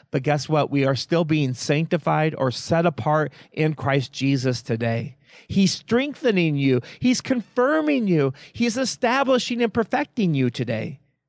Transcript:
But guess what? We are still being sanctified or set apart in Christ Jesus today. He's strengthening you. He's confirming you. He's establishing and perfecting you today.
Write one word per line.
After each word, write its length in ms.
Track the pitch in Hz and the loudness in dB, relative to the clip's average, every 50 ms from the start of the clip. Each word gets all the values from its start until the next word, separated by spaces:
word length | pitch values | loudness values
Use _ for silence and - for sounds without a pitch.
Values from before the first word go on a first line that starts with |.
| _ _ | _ _
But 120 | - 139 127 | -4 -2 0
guess 240 | 151 147 147 - - | 0 -2 -2 0 0
what? 200 | 156 151 135 - | 0 0 0 0
We 160 | 143 139 139 | 0 0 2
are 100 | 135 139 | 2 0
still 280 | 117 - - 131 131 160 | -2 -2 0 0 0 2
being 300 | 151 160 151 143 131 123 | 2 2 0 0 0 -2
sanctified 800 | - - - 143 151 165 160 180 156 - 165 156 151 156 160 - | -4 -2 -2 0 0 0 0 -2 -2 0 0 0 0 0 0 -2
or 140 | - 135 127 | -2 -2 -2
set 340 | 117 - - - 175 165 170 | -4 -4 -4 -2 0 2 2
apart 460 | 175 - - - 156 151 156 151 143 - - - _ | 0 0 -2 0 0 2 2 0 -2 -6 -12 -20 _
in 220 | - - 156 156 147 | -4 -2 -2 -2 -2
Christ 380 | - - 139 135 143 123 - | -2 -2 0 0 0 -2 -4
Jesus 500 | - - 131 139 139 131 123 131 123 120 | -4 -2 0 0 0 0 0 -2 -2 -2
today. 540 | - - 117 110 117 117 113 117 113 - - _ _ _ - - - | -4 -4 -4 -2 -2 -2 -2 -4 -6 -8 -12 _ _ _ -20 -20 -12
He's 240 | - - 196 196 180 | -2 2 2 2 2
strengthening 880 | - - - - 220 247 269 294 262 - 320 240 202 185 170 160 147 | 2 -2 -4 0 0 0 0 -2 -4 -2 0 0 2 2 2 2 2
you. 240 | 139 139 135 127 123 - - - - | 2 2 2 2 2 0 -4 -6 -2
He's 220 | - 247 254 - | 0 0 0 0
confirming 880 | - - 262 247 190 - - 247 247 269 311 311 302 302 285 262 220 | 0 -2 -2 -2 -4 -4 -2 0 2 2 2 2 0 0 0 0 2
you. 260 | 196 175 151 139 135 131 - - - - | 2 2 2 2 0 -2 -6 -14 -12 -6
He's 240 | - 233 240 208 | -2 -2 0 0
establishing 840 | 247 262 - - - - 226 254 277 277 254 262 247 - - 240 233 | 0 -2 -4 -2 -2 0 0 2 2 2 2 2 0 0 -2 -2 -2
and 120 | 240 226 - | -2 0 0
perfecting 640 | 240 214 - - 254 294 - _ - 202 175 151 | -2 -2 0 -2 -2 -2 -4 _ -2 0 2 2
you 140 | 135 127 123 | 2 0 0
today. 500 | - - 123 113 113 110 110 - 135 - _ _ _ _ _ | 0 -2 -4 -4 -4 -4 -6 -8 -10 -14 _ _ _ _ _